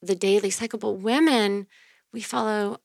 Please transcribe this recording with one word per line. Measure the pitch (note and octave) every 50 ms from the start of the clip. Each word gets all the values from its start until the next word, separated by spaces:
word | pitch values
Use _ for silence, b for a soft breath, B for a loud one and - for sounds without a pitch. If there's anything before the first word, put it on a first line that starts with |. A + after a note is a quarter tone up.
the | - F3+ G3
daily | F3+ G3+ G3 G3 G#3 G3+ F#3+
cycle, | F#3+ - A#3 A3+ - G#3
but | G#3 A3 G3
women, | F#3+ F#3+ A3 A#3+ D4 D#4+ D#4+ C4+ A3+ G#3 G3+ G3+ G3+ G3 b b b b b b b b _ -
we | A#3
follow | G#3 - A#3+ A#3+ A3+ G#3+ G#3+ G#3+ G#3 G3+ F#3+ - _